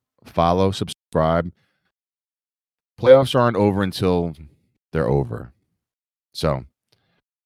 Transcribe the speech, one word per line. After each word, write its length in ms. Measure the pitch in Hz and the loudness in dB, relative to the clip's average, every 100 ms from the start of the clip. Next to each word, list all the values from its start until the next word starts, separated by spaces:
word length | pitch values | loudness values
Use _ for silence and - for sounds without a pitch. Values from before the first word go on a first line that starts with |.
| _ _ | _ _
Follow, 460 | - - 85 90 95 | -12 -2 0 0 -2
subscribe. 840 | 95 87 - _ 85 80 82 87 - _ _ _ _ _ _ _ _ _ _ _ _ _ _ | -4 -10 -12 _ -2 0 0 -4 -10 _ _ _ _ _ _ _ _ _ _ _ _ _ _
Playoffs 400 | 120 131 131 131 | 6 6 6 0
aren't 200 | 120 101 | 0 2
over 240 | 104 98 | 0 0
until 520 | 95 - 92 90 85 78 71 _ _ _ _ | -2 -2 -2 0 -4 -8 -20 _ _ _ _
they're 160 | 80 62 | -4 -2
over. 440 | 69 64 57 60 - _ _ _ _ _ _ _ | -2 -2 -8 -14 -20 _ _ _ _ _ _ _
So, 320 | - 80 67 64 _ _ _ _ _ _ _ | -6 -4 -4 -8 _ _ _ _ _ _ _